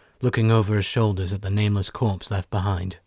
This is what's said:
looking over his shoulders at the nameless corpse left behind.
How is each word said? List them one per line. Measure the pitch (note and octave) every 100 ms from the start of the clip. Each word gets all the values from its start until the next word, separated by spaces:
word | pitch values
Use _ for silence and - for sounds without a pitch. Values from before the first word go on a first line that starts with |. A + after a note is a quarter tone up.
| _ _
looking | B2 A#2 A2+
over | A2+ G2+ G#2
his | G2
shoulders | - A2 F#2+ F2+
at | F#2+
the | G2
nameless | G2+ G#2 G2+ F#2
corpse | - A2+ F#2+ -
left | G2 -
behind. | G#2 G2 F#2 F#2 -